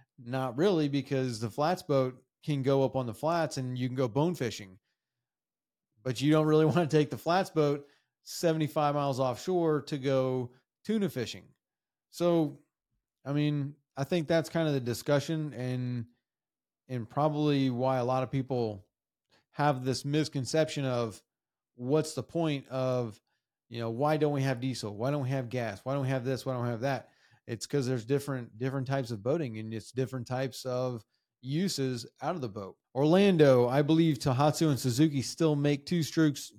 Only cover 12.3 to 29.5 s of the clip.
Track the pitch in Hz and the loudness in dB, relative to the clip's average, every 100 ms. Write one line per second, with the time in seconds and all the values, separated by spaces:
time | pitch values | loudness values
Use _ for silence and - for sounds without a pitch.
12.3 | 170 147 139 _ _ _ _ _ _ 131 | 4 2 -2 _ _ _ _ _ _ -4
13.3 | 147 147 147 143 147 _ - 139 180 151 | 0 0 0 -4 -8 _ -8 -2 -2 2
14.3 | 165 - 165 160 139 120 113 - 143 143 | 0 0 0 0 0 -2 -4 0 0 0
15.3 | 160 151 120 127 127 123 123 117 _ _ | -4 -4 -6 -6 -4 -4 -6 -8 _ _
16.3 | _ _ _ _ _ - 127 107 139 151 | _ _ _ _ _ -10 -8 -6 0 0
17.3 | 147 151 139 135 120 131 131 123 127 127 | 2 2 2 2 0 0 0 0 0 -2
18.3 | 135 123 123 113 101 - _ _ _ _ | -4 -2 -2 -2 -4 -12 _ _ _ _
19.3 | _ _ - 147 131 127 123 143 151 151 | _ _ 0 0 0 -2 -2 0 0 0
20.3 | 143 117 160 156 147 135 120 117 95 _ | -2 -2 0 0 0 -2 -2 -2 -6 _
21.3 | _ _ _ _ - 123 156 156 - 127 | _ _ _ _ -10 0 0 0 -6 -6
22.3 | 170 160 143 - 131 131 127 120 104 _ | -2 -2 -2 -4 -4 -2 -2 -4 -8 _
23.3 | _ _ _ _ 117 113 113 147 156 151 | _ _ _ _ -8 -6 -2 0 2 0
24.3 | 143 135 123 131 120 107 101 127 147 127 | 0 0 -2 -4 -6 -8 -6 -4 -2 -2
25.3 | 135 120 123 113 101 131 143 131 131 123 | -4 -4 -4 -6 -6 -6 -2 -2 -2 -2
26.3 | 127 135 127 120 113 135 131 - _ _ | -4 -4 -4 -4 -2 -2 -4 -6 _ _
27.3 | _ - 113 - 143 123 127 110 139 139 | _ -12 -10 -4 -2 -2 -2 0 -2 -2
28.3 | 131 117 107 131 135 127 139 113 110 107 | -6 -8 -8 -6 -4 -2 -2 -4 -4 -2
29.3 | 170 135 | -2 -2